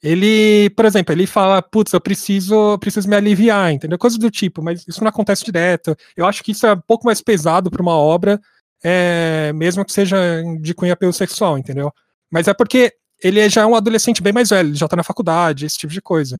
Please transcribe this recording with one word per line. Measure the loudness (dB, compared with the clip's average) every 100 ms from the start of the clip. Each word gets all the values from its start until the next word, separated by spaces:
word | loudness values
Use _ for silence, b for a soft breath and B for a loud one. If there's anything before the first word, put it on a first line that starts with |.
Ele, | 0 0 2 4 4 4 4
por | 4 2
exemplo, | 4 0
ele | 0 0
fala, | 2 2 2
"Putz, | 0 -2 0
eu | 0
preciso, | -2 -6 -2 -2 2 2 2
eu | 0
preciso | -4 -4 0
me | 0
aliviar", | 2 2 4 2 0
entendeu? | -2 -4 -2
Coisa | -2 0
do | -4
tipo, | -2 -6 -6
mas | -8 -8 -10
isso | -4
não | -4
acontece | -2 -2 -2
direto. | -2 -2 0 -2 -2 -6 b -4
Eu |
acho | -2 -2
que | -6
isso | 0 2
é |
um | 0
pouco | 0 -2
mais | 0 -2
pesado | 0 0 2 0 -2
pra | -2
uma | 0
obra, | 2 2 2 2 -2 _ _ _ _
é, | -2 0 0 0 -2 -2 -4
mesmo | -2 -2 -2
que | -4
seja | -2 0 0 0 -2 -6 -8
de | -8
cunho | -4 -2
apelo | 0 -2
sexual, | -2 -6 -2 -2 -2
entendeu? | -4 -6 -6 -8 _ _ _
Mas | -2 -2
é |
porque | 0 0 2 2 _ _ _
ele | 0 2 4
já | 4
é | 4
um | 2
adolescente | 2 -2 0 -2
bem | 0
mais | 0 0
velho, | 2 0
ele |
já | -2 -2
tá | -2
na |
faculdade, | -4 -4 -2 0 0 -2 -8
esse | -10
tipo | -10
de | -12
coisa. | -4 -4 -2 -8